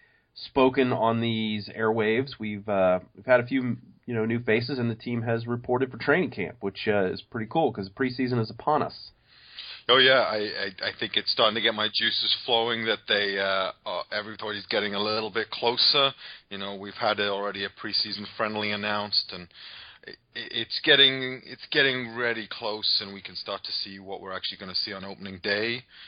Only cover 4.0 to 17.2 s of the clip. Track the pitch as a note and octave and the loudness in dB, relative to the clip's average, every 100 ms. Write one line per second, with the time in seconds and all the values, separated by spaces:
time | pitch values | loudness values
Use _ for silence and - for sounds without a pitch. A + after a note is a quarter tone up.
4 | - A#2 A2 A#2 A#2+ A2 A#2+ C3 A#2+ A2+ | -4 0 0 0 4 2 2 -2 -2 -2
5 | B2 A#2+ A#2+ A#2 A#2 A#2+ B2 B2 B2+ A2+ | -4 -4 0 -2 -2 -4 0 0 0 -2
6 | C#3+ E3 D3+ - E2+ - G2 - A2 G2+ | 2 2 2 -2 -6 -6 -8 -4 0 2
7 | F#2 E2+ - A#2+ A2 E3 C#3+ - F#2+ - | 2 -2 -8 -8 -4 0 0 0 -6 -2
8 | C3 B2 B2+ B2 A2 A2+ - D3+ D#2 - | -2 0 0 0 -2 -2 0 2 0 -6
9 | - _ _ - - - - - - C3 | -20 _ _ -20 -20 -16 -14 -6 4 6
10 | C3 C3 F#2 G#2+ G#2 - G2 F#2+ G#2 - | 8 8 6 2 -2 -4 -6 -4 -6 -4
11 | A2 - - - A2 A2 A2 G#2+ G#2+ - | -2 -2 0 4 4 4 2 2 0 2
12 | A2 - - - - A#2 A#2 A2+ A2+ G#2 | 0 0 0 -2 0 2 2 0 0 -2
13 | - G#2 G2+ G2 G2 F#2+ F#2+ - G#2+ F2+ | 0 0 2 0 0 0 -2 -4 -8 -8
14 | - G#2 G#2 G#2 G#2+ G#2 F#2 A2 G#2 G2+ | -6 -6 -8 -8 -8 -8 -2 -2 0 -2
15 | G#2+ G#2+ A2 A2+ G#2+ - A#2+ B2 - D3 | -2 -2 -2 -4 -6 -2 0 4 4 4
16 | C#3 - - - - G2 G2 G2+ G2+ - | 2 0 -14 -18 -12 -10 -8 -8 -10 -2
17 | A2 G#2 | 0 2